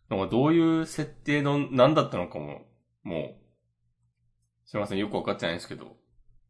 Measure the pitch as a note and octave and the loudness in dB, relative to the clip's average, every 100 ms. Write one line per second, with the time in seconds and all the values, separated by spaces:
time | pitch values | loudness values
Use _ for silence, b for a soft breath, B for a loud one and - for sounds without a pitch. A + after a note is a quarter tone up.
0 | - G2+ F#2+ A2 D3 E3+ E3 D#3+ D#3+ - | -6 -4 0 2 4 4 4 2 -2 -6
1 | D3 - - D3 C#3+ C#3+ C#3+ C3 C3 D#3 | -8 -8 -2 0 2 0 0 6 6 6
2 | C3+ F#2+ F2 - D2 C#2 - _ _ _ | 2 0 -6 -8 -10 -12 -18 _ _ _
3 | - E2+ C2+ - _ _ _ _ _ _ | -8 -6 -6 -10 _ _ _ _ _ _
4 | _ _ _ _ _ _ _ G#2+ G2+ G2 | _ _ _ _ _ _ _ -6 -2 -2
5 | G#2 G2 E2+ F#2+ F2 E2+ - - - - | -2 -2 -4 -4 -4 -6 -8 -14 -16 -20
6 | _ _ _ _ _ | _ _ _ _ _